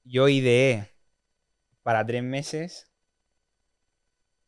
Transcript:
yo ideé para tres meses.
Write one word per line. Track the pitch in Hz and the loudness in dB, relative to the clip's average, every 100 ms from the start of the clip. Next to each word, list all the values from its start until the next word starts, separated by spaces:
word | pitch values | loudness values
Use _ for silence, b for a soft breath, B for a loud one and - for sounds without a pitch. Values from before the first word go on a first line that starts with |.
yo | 127 127 139 | -6 2 2
ideé | 135 127 120 135 113 98 _ _ _ _ _ _ _ _ _ | 4 2 4 2 0 -6 _ _ _ _ _ _ _ _ _
para | 120 113 | -2 -2
tres | 110 120 | -2 -6
meses. | 123 135 151 156 175 - _ _ _ _ _ _ _ _ _ _ _ _ _ _ _ _ | -6 -8 -8 -12 -12 -16 _ _ _ _ _ _ _ _ _ _ _ _ _ _ _ _